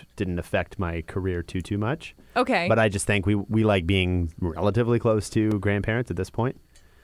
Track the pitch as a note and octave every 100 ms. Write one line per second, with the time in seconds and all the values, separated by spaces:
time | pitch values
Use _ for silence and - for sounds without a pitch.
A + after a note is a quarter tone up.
0 | - - F#2 F2 - G2 F2 - F2 E2
1 | - G2 F#2 F2 E2 F#2 F2 G2+ G#2+ D#3+
2 | - - - - - G#3 F3+ A3 A2 G2
3 | - D3 F#2+ G#2 F#2+ G#2+ G#2+ G2 E2+ F#2+
4 | F2+ F2+ E2+ - F2 D#2+ G2+ G#2+ A#2 A#2
5 | A#2 G#2+ - - G#2+ G#2+ G2+ G2+ G2 A2+
6 | B2 F2+ F#2 - A#2+ - - - - -